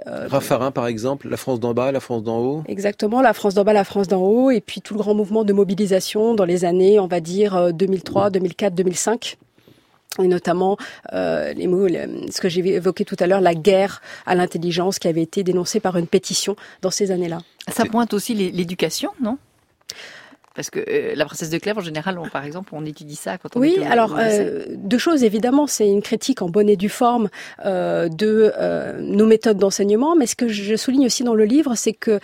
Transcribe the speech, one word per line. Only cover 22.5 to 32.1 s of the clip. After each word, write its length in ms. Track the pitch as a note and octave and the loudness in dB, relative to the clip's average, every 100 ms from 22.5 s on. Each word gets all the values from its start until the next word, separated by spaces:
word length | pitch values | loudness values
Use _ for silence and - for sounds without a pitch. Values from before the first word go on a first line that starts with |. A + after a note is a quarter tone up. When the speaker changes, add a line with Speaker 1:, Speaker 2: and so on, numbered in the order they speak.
| E3+ G3 | -12 -12
Speaker 3:
on 140 | D3+ D#3 | -10 -10
étudie 280 | D3+ D3 | -12 -16
ça 220 | D3+ F#3+ F#3 | -12 -10 -10
quand 180 | - | -6
on 60 | A#3+ | 0
Speaker 1:
Oui, 160 | C#4+ F#4+ | 2 2
Speaker 3:
est 100 | B3+ | 2
au, 60 | |
Speaker 1:
alors, 200 | A#3+ A3 | 2 2
Speaker 3:
au 40 | - | 2
lycée. 240 | A3+ G#3 | 2 2
Speaker 1:
euh, 240 | G3 - - | 0 -4 -8
deux 260 | - G3 A#3+ | -10 -2 0
choses, 260 | E4+ D#4 | 2 2
évidemment, 440 | A#3 G#3+ B3 C#4 D4 | 2 2 0 0 0
c'est 200 | - G#3+ | 2 2
une 140 | G3+ | 2
critique 400 | G3+ A3 - C4 | 0 -2 -2 -2
en 80 | F3+ | 0
bonne 220 | F3+ G#3 | 2 4
et 60 | G3+ | 4
due 120 | G3+ | 0
forme, 400 | - A#3+ A#3+ G#3+ - - - G3 | 2 2 2 0 -6 -18 -8 -4
euh, 420 | F#3 F3 E3+ E3+ | -2 0 0 -2
de, 460 | D#3+ G#3+ A3 G#3+ - | 0 2 4 4 4
euh, 400 | F3 E3 - - | 0 -2 -4 -6
nos 240 | - G3+ A3 | 0 4 6
méthodes 320 | A3 A3+ G3+ | 6 4 2
d'enseignement, 580 | G3 F#3+ G3+ G#3+ D4 E4+ | 2 2 2 4 4 4
mais 100 | A#3+ | 2
ce 80 | |
que 140 | - A#3+ | 0 -2
je 260 | G#3 G3+ | -2 -2
souligne 300 | G#3+ - C4 | -2 0 2
aussi 200 | B3+ - | 2 2
dans 100 | A#3+ | 2
le 100 | A3 | 4
livre, 300 | G#3+ C#4 D4 | 4 4 2
c'est 180 | A3+ - | 0 -4
que 280 | - - | -2 0